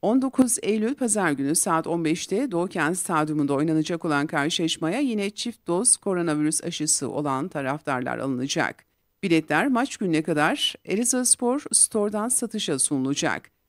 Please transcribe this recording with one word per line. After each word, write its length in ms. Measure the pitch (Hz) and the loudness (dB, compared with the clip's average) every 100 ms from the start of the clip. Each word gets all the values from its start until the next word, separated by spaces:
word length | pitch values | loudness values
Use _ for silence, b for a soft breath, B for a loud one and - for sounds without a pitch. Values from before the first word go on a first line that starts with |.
On 200 | 180 254 | 4 2
dokuz 360 | 262 - 254 - | 2 2 2 2
Eylül 340 | - 220 220 285 | 0 0 0 -2
Pazar 360 | 247 214 180 | 0 2 2
günü 240 | 139 139 156 | 0 0 0
saat 320 | - 165 160 | 2 0 0
on 180 | 170 160 | -2 0
beşte 460 | 170 - 196 277 | -2 -2 -2 0
Doğu 160 | 175 175 | -2 -2
Kent 300 | 175 151 180 | 0 0 0
Stadyumunda 560 | - 165 156 151 143 | 0 0 0 0 0
oynanacak 520 | 139 160 156 156 170 165 | 2 2 2 0 -2 0
olan 220 | 147 147 | 0 0
karşılaşmaya 720 | 160 143 - 165 - 160 214 | -2 -2 0 -2 -2 -2 -2
yine 300 | 285 214 196 | -2 -2 -4
çift 380 | - 240 - - | -6 -10 -8 -2
doz 300 | 175 247 - | 0 2 0
koronavirüs 640 | - 180 170 151 151 156 | 0 0 0 0 0 0
aşısı 460 | 170 165 151 - 131 | -6 -6 -2 0 -2
olan 380 | - 147 131 143 | -4 -2 -2 -4
taraftarlar 680 | 151 135 143 - 131 127 120 | -4 -4 -4 -2 -4 -2 -4
alınacak. 680 | 127 123 135 165 117 - _ _ _ _ | -2 -2 -2 -2 -2 -4 _ _ _ _
Biletler 440 | 196 165 156 147 254 | 2 2 4 0 2
maç 300 | 247 269 - | 2 0 -2
gününe 240 | 196 156 | 0 0
kadar 520 | 165 151 156 285 - - - | 2 2 2 2 -2 -4 -4
Elazığ 400 | 190 240 254 247 | -2 0 0 2
Spor 380 | - 247 269 - | 2 2 0 0
Store'dan 580 | - - 220 208 208 220 | 2 2 2 0 -2 -2
satışa 500 | - 226 214 202 139 | -2 -2 -4 -2 0
sunulacak. 720 | - 139 131 143 156 82 - _ | 0 0 0 0 0 -2 -8 _